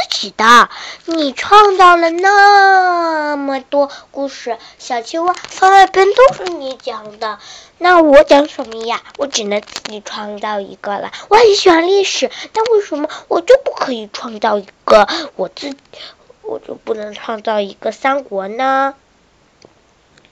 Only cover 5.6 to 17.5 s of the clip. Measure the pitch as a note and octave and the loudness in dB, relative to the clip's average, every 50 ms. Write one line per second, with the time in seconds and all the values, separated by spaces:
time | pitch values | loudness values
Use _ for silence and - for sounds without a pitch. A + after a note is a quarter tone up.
5.6 | F#4+ F#4+ G4 G4 F#4+ F#4 - F#4+ F#4+ G4 G4+ A#4 B4+ C5+ - - G4+ F#4 F4 D#4 | 2 4 6 6 6 6 4 2 2 2 4 4 4 4 4 0 -6 -8 -8 -8
6.6 | C#4 C4 C4 A3+ - B3+ A3+ G#3+ G#3+ G#3+ G#3 G#3+ A3+ G#3+ G#3 - - - - - | -10 -10 -12 -12 -12 -14 -14 -14 -14 -18 -14 -10 -10 -10 -10 -12 -16 -20 -20 -20
7.6 | - _ _ - - F4+ F4+ E4+ D#4+ D4+ C4+ C#4+ G#4+ - D4 C#4+ D4 D4+ - - | -20 _ _ -2 0 2 4 4 4 6 6 6 6 6 4 2 2 0 -4 -12
8.6 | C4+ A3 A3+ A3+ A3 A3+ A#3 G3+ - - - - - C#4 C#4 - A3 G3+ G3+ G#3 | -14 -12 -12 -12 -10 -8 -8 -8 -10 -14 -12 -10 -8 -8 -6 -8 -6 -6 -6 -6
9.6 | G#3+ - - - - - G#3+ G#3+ G#3 - - - G#3 G#3 G#3 G3+ G#3+ G#3+ G#3+ G3+ | -6 -10 -14 -16 -16 -16 -16 -16 -16 -14 -14 -14 -12 -12 -12 -10 -10 -8 -8 -8
10.6 | G3 F#3+ F#3+ - - G3+ G3+ G3 - - - - - - G4+ A4 B4 A4 G4+ G#4 | -10 -12 -14 -14 -10 -10 -8 -8 -8 -10 -12 -16 -4 0 0 2 2 2 2 2
11.6 | - F#4+ E4+ D#4+ E4 F4 G4 G4+ F#4+ F#4+ - - C#4 A#3 - - - D4+ - A4 | 2 2 2 2 2 0 0 0 -2 -2 -4 -4 -6 -6 -6 -10 -18 -10 -8 -6
12.6 | A4 B4 A#4 G#4 G#4 - E4 C#4+ D4 D4+ - - - - F#4+ F4 E4+ - B4 C#5 | -2 0 0 0 -2 -2 -6 -8 -8 -8 -10 -12 -10 -6 -6 -4 2 2 2 2
13.6 | - - - - - - B3+ A3+ G#3+ G3+ - - - B3+ A3+ G#3 - A3 G#3+ G#3 | 2 -2 -8 -8 -8 -8 -8 -8 -10 -12 -14 -14 -14 -14 -10 -6 -4 -4 -4 -4
14.6 | F#3+ G3+ _ _ _ - A3+ G#3+ G3+ G3+ D#4 E4 D#4+ C#4 - - F#3+ - - - | -6 -10 _ _ _ 2 2 2 2 2 -2 -6 -10 -12 -10 -10 -10 -10 -10 -12
15.6 | - C#4+ C#4 C#4 _ _ - - - - - _ _ _ _ _ - A4 A3+ A3 | -14 -14 -14 -14 _ _ -20 -20 -20 -20 -20 _ _ _ _ _ -14 -12 -12 -12
16.6 | A3 - - A3 _ - A3+ G#3+ G#3 G#3+ G#3 - - - A3+ G#3+ G#3 - | -12 -14 -16 -14 _ -8 -8 -8 -10 -12 -16 -14 -12 -10 -10 -8 -6 -4